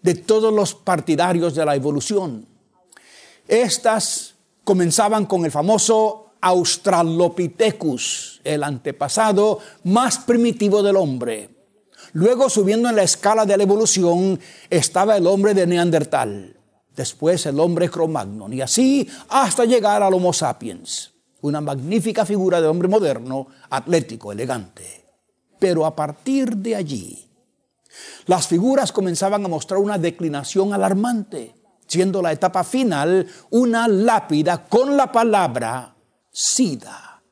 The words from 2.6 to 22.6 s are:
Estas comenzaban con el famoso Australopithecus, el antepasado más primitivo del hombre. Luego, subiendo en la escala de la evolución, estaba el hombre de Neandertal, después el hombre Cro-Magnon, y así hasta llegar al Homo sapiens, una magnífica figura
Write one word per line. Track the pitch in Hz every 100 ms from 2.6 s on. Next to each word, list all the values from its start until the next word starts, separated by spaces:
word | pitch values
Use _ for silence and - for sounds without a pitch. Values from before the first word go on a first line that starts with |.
| _ _ _ - _ - - _ _
Estas | 220 240 - 233 214 - - - _ _ _
comenzaban | - 190 175 - 208 214 202
con | 190
el | 165
famoso | 147 165 214 - 220 220 208 - _
Australopithecus, | 185 185 175 - 202 180 170 165 175 170 175 - 220 214 160 127 - - - -
el | - 151
antepasado | 147 135 147 - 143 208 220 196 214 214 - -
más | 180 208 254 -
primitivo | - 240 233 - 208 208
del | 202
hombre. | 196 165 127 120 110 101 _ _ _ _ _ -
Luego, | 156 190 247 262
subiendo | 214 190 220 240
en |
la | 220
escala | 180 - 202 220 214
de | 202
la |
evolución, | 202 202 220 - 175 170 190 185 - - -
estaba | 180 139 185 202 208
el | 175
hombre | 196 202
de | 196 175
Neandertal, | 175 175 165 147 143 117 101 92 _ _ _ _
después | - 131 - 156 180 156
el | 139
hombre | 165 170 175
Cro-Magnon, | - 160 151 98 107 101
y | 127
así | 131 - 262 277 214 - -
hasta | 269 233 165
llegar | 233 247 208 208
al | 196
Homo | 185 180
sapiens, | 165 151 123 113 87 - - - _ _ _
una | 147 147
magnífica | 147 139 135 214 196 220
figura | 190 208 185 175